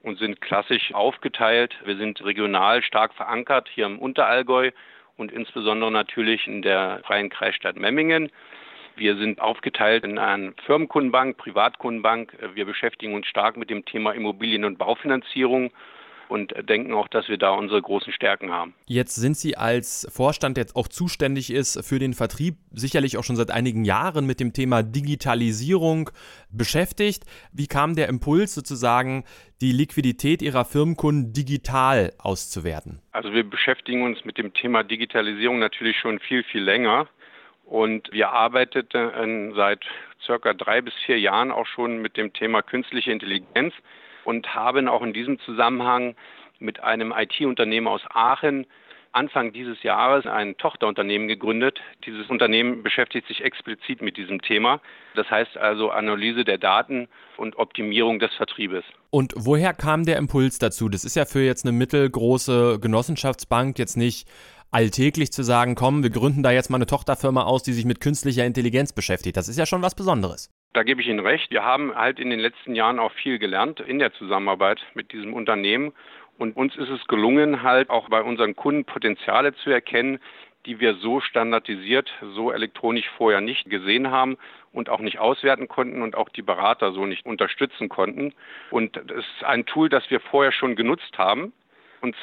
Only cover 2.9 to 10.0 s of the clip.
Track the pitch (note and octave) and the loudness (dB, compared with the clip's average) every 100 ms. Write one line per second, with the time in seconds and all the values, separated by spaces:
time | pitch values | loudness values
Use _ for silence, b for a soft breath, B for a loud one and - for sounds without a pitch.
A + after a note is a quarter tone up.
2.9 | A2 A2 - G2 A#2 A#2+ C3+ - - G#2 | 2 0 -2 -6 -6 0 0 0 -4 -4
3.9 | G#2 C3 C3 A2+ B2 B2+ B2+ B2+ - B | -4 -4 0 2 2 2 2 2 -2 B
4.9 | B B - A2 A2+ A2+ B2 G#2+ G#2+ A2+ | B B -14 -10 -10 -10 -2 0 0 2
5.9 | A2 G#2 - A2 A2+ G#2+ G#2 G2 F#2+ F#2+ | 0 0 0 0 0 -2 -2 0 2 0
6.9 | G2 - G2+ G2+ - G#2 - G2 G2 G2 | -4 -2 -2 -2 -4 -4 -2 -6 -2 -2
7.9 | C#3 D#3+ D#3+ D3+ B B B B B B | 0 2 0 -2 B B B B B B
8.9 | - G#2+ G2+ G#2+ G2+ A2 A#2 - - G#2+ | -4 0 0 -2 0 -2 -2 -6 0 2
9.9 | A2+ | 2